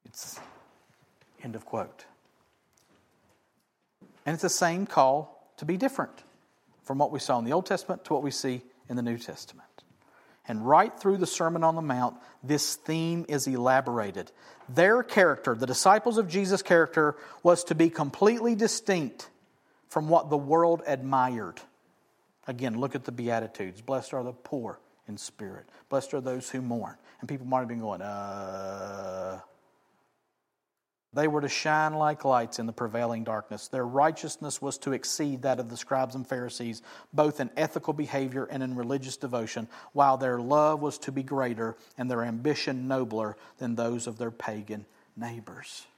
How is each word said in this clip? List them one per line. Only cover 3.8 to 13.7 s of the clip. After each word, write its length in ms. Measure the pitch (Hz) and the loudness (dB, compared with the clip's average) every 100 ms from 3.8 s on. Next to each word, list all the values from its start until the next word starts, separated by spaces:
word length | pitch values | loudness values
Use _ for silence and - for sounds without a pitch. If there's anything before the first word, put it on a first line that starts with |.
| _ _ - _ - | _ _ -20 _ -4
And 80 | 160 | -2
it's 80 | |
the 60 | 185 | 0
same 360 | - 175 170 202 | 2 2 0 -2
call 640 | - 135 139 156 - _ - | 4 6 4 -2 -16 _ -12
to 80 | 151 | -4
be 100 | 185 | 0
different 480 | 262 269 143 - - _ _ _ _ _ | 0 -2 -6 -6 -20 _ _ _ _ _
from 160 | - 135 | -6 0
what 100 | 147 | 0
we 80 | 147 | 0
saw 220 | - 127 | 0 0
in 60 | 117 | 2
the 60 | |
Old 140 | 156 185 | 0 0
Testament 380 | 185 - 185 - | -4 -2 -8 -2
to 80 | |
what 80 | 147 | -2
we 80 | 143 | -2
see 340 | 135 139 127 - _ _ | -4 -4 -4 -8 _ _
in 80 | 123 | -4
the 60 | |
New 160 | 117 117 | -2 -4
Testament. 680 | - - - - - - _ _ _ _ _ _ - | -6 -14 -16 -20 -20 -20 _ _ _ _ _ _ -8
And 200 | 110 113 | -4 6
right 280 | 156 214 - | 6 6 2
through 180 | 196 196 | 0 2
the 80 | 175 | 2
Sermon 380 | - 165 165 | 0 0 2
on 100 | 165 | 2
the 80 | 165 | 2
Mount, 400 | 156 127 123 - - - | -2 0 0 -4 -20 -18
this 320 | 127 147 - - | -2 0 0 -6
theme 500 | - 160 165 170 170 | -4 -2 0 -2 -2
is 200 | 147 127 | -2 -2
elaborated. 840 | 131 123 | 0 4